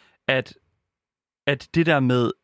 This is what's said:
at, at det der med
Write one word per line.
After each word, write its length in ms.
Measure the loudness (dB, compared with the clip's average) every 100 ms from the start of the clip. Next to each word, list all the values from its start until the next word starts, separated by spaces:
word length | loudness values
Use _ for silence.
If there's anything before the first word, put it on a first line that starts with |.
| _ _ -4
at, 260 | -4 -4 -14 _ _ _ _ _ _ _ _ -6
at 240 | -6 -4
det 120 | -2 0
der 140 | 2
med 320 | 2 0 0 -4